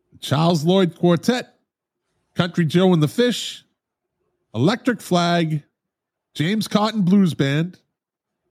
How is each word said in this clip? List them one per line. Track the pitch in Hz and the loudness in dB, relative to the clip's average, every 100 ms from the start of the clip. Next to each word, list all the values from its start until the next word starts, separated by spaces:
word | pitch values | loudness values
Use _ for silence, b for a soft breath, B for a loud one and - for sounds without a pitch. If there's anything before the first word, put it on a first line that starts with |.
| _ - | _ -18
Charles | - 135 165 175 | -4 0 0 0
Lloyd | 156 190 180 - | 0 2 0 0
Quartet, | 175 170 - 240 - _ _ _ _ _ _ _ _ | 0 0 0 -4 -6 _ _ _ _ _ _ _ _
Country | - 175 170 | -6 -4 -2
Joe | 160 175 185 | 0 2 4
and | 175 | 2
the | 147 | 0
Fish, | - 247 - - - _ _ _ _ _ _ _ _ _ | 0 -2 -2 -10 -14 _ _ _ _ _ _ _ _ _
Electric | 107 147 240 - 226 | -2 0 0 -4 -6
Flag, | - 180 170 175 156 151 - _ _ _ _ _ _ | -2 0 0 0 -2 -4 -8 _ _ _ _ _ _
James | - 156 214 185 | -6 -2 -2 -2
Cotton | 214 214 214 | 0 0 0
Blues | 175 202 185 | 2 4 2
Band, | 123 139 143 175 - _ _ _ _ _ _ _ | 0 -2 -2 -4 -10 _ _ _ _ _ _ _